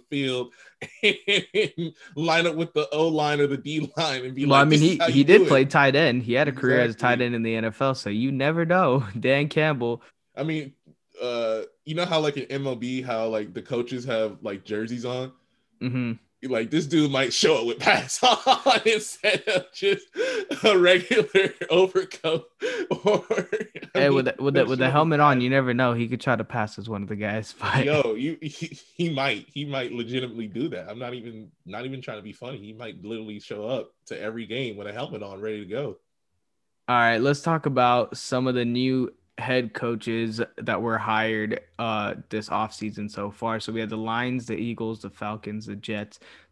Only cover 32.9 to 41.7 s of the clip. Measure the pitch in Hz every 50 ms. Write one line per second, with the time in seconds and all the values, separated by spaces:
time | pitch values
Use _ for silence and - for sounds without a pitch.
32.9 | 92 92 87 104 113 110 110 107 107 101 - - 113 104 104 113 131 120 107 -
33.9 | _ _ _ - 113 - 95 110 113 117 113 104 110 131 135 117 104 101 101 101
34.9 | 101 117 139 - - 104 104 98 98 98 104 110 107 107 104 90 104 131 147 113
35.9 | 95 - _ _ _ _ _ _ _ _ _ _ _ _ _ _ _ _ _ -
36.9 | 123 120 117 117 117 117 123 139 143 143 - 170 165 156 - 147 135 127 123 123
37.9 | 123 123 113 - - - - - 131 127 127 131 123 123 120 120 120 123 127 131
38.9 | 131 131 127 - - _ _ _ _ - 120 127 127 127 120 110 - - 127 117
39.9 | 117 107 107 113 113 113 117 113 110 117 117 - _ - - 120 110 92 110 117
40.9 | 113 110 104 117 110 107 110 113 113 107 107 107 107 - - _